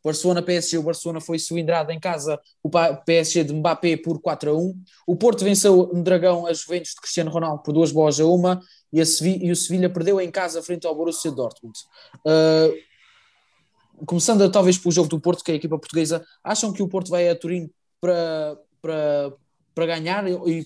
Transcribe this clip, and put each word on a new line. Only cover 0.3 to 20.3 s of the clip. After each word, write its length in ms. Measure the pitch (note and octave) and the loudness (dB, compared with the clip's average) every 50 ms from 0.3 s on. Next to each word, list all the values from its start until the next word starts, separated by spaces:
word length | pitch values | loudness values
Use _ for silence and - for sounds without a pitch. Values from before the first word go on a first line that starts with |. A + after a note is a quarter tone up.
| F3+ F3 F3 F3+ F3+ | 2 2 0 0 -2
S 180 | F3 E3+ - | -2 -2 -2
G, 60 | - E3 | -2 -2
o 60 | D3+ | -2
Barcelona 360 | E3 E3 - - E3+ E3 D#3+ | -2 -4 -4 -6 -8 -8 -8
foi 180 | - - E3+ D#3 | -8 -6 -6 -6
cilindrado 540 | - - C3+ C3 E3 D#3 E3+ E3 D#3 D3 | -6 -4 -6 -4 -2 0 0 0 0 -4
em 80 | E3 D#3+ | -6 -6
casa, 400 | - F#3 E3+ D3+ C#3 D#3 D3+ D3 _ _ _ _ - | -6 -6 -6 -4 -4 -4 -6 -6 _ _ _ _ -8
o 60 | D#3 | -2
pa-, 260 | D#3 E3+ E3 E3 C#3 | 0 2 2 2 0
P 180 | - - - E3 | -2 0 2 2
S 180 | E3 D#3+ D#3+ - | 2 2 2 0
G 100 | F3 D#3 | 0 0
de 100 | C#3 D3 | 0 -2
Mbappé 440 | D#3 D3+ F3 D#3+ - - E3+ E3 D#3+ | -2 0 0 -2 0 0 -2 -2 0
por 220 | - E3 E3 D3+ | -2 -4 -6 -4
quatro 300 | - F3+ D#3 - - D3 | -4 -4 -4 -4 -2 0
a 80 | D3+ D#3+ | 0 0
um. 240 | F3 F#3+ F#3 F#3 - _ _ _ - | 0 -2 -6 -8 -16 _ _ _ -4
O 100 | - F3+ | -4 -2
Porto 280 | - G#3 A#3+ A3+ - F#3+ | 2 4 2 4 4 2
venceu 480 | G3+ G3+ - - G3+ F#3+ F3+ F#3 F3+ F3 | 2 2 4 6 6 6 6 6 4 0
no 80 | F3 | -2
Dragão 460 | E3+ F#3 F#3 F3 E3+ F#3 F3 E3+ E3+ E3+ | 0 2 2 4 4 2 2 2 0 -2
a 60 | E3 | -4
Juventus 380 | D#3+ - - E3+ F3 E3 - | -4 -4 -6 -6 -6 -6 -8
de 100 | - - | -16 -14
Cristiano 280 | - - - F3 E3 D#3+ | -12 -8 -4 -4 -4 -2
Ronaldo 320 | D#3 E3+ E3 D#3+ D3+ D3 | -2 -4 -4 -4 -6 -6
por 120 | - - D3 | -6 -2 2
duas 180 | D#3+ E3 D3 | 2 2 4
bolas 280 | C#3 D#3 D#3 D3+ C#3+ C#3+ | 4 4 4 4 4 4
a 60 | D#3 | 4
uma. 360 | E3 F3+ F3+ F3 F#3 F3+ F3+ - _ _ _ _ - | 4 4 4 4 2 0 0 -4 _ _ _ _ -2
E, 80 | - D#3+ | 0 2
a 60 | E3 | 2
Sevi-, 400 | D#3 - - D#3+ F3+ F#3+ F3+ F#3 | 2 2 0 0 0 -2 0 0
e 60 | F3 | -2
o 40 | F3 | -2
Sevilha 340 | F3 - - F3 F#3 F3+ F3 | -2 -2 -2 0 0 0 0
perdeu 300 | F3+ F3 E3 F3+ G3+ F#3+ | 0 -2 0 0 0 0
em 100 | F#3 E3+ | 0 -2
casa 320 | - G3 F#3 E3+ D#3+ E3 D#3+ | -4 -4 -4 -4 -6 -8 -8
frente 240 | F3 F3+ E3 - E3 | -8 -8 -6 -4 -6
ao 80 | D#3 | -4
Borussia 340 | D3 E3 E3+ D#3+ - - D#3+ | -4 -4 -4 -4 -4 -6 -6
Dortmund. 480 | C#3 C3+ B2 A2+ - _ - A#2 G#2+ - - _ _ _ - - _ - - | -6 -4 -6 -6 -8 _ -20 -18 -18 -18 -20 _ _ _ -20 -20 _ -8 -2
Ah, 440 | D3+ D#3 D#3+ D#3+ D#3+ D#3 D#3+ D#3+ D#3+ - - - _ _ _ _ _ _ _ _ _ _ _ _ _ _ _ _ _ _ _ _ _ _ - D#3 - | 2 4 4 4 4 4 4 4 2 2 -2 -8 _ _ _ _ _ _ _ _ _ _ _ _ _ _ _ _ _ _ _ _ _ _ -16 -8 -4
começando 420 | F3 F3 - - A3+ G3+ G3 F3+ | -2 -2 2 2 4 6 4 4
talvez 260 | F#3 G#3 F#3 F#3 F3+ F#3 | 4 4 4 4 4 2
pelo 140 | - F3 | 2 0
jogo 180 | D#3+ F3+ E3 D3+ | 2 2 2 2
do 100 | E3 D#3 | 0 -2
Porto, 240 | - F3 F3 - - | 0 0 -2 -2 -2
que 80 | - | -4
é 20 | D#3+ | -4
a 40 | D3+ | -4
equipa 200 | D#3 D#3+ D#3+ D3+ | -2 -4 -6 -6
portuguesa, 480 | - - - E3 D#3+ D#3 E3 D#3+ D#3+ _ _ _ - | -6 -4 -2 -2 -2 0 -2 -6 -6 _ _ _ -8
acham 300 | - G#3+ - - G#3+ F#3+ | -6 -4 -4 -2 -4 -4
que 80 | - | -4
o 60 | G3+ F3+ | -4 -2
Porto 240 | F#3 F#3+ F3 F#3 | -2 -4 -4 -2
vai 160 | F3 F3 F3 F3 | -2 0 2 2
a 80 | E3+ | 0
Turim 340 | E3+ - E3 F3+ F3+ E3 D#3+ _ _ _ _ _ - | 0 -4 -6 -6 -6 -6 -8 _ _ _ _ _ -6
para, 580 | - F3 F3+ E3+ E3+ E3 D#3+ D#3 D3+ D3+ D3 D3 _ _ _ _ | -2 0 0 0 0 -2 -4 -4 -6 -6 -8 -12 _ _ _ _
para, 520 | - D#3 D#3+ D#3 D3+ D3 D3 C#3+ C#3+ C#3 C#3 _ _ _ _ _ _ _ - | -10 -6 -4 -2 0 0 0 0 -2 -4 -8 _ _ _ _ _ _ _ -6
para 100 | - E3 | -4 -2
ganhar 400 | D#3+ E3+ E3 D#3 E3+ F#3 G3+ G3+ F#3 | -2 -2 -4 -4 -4 -4 -4 -2 -4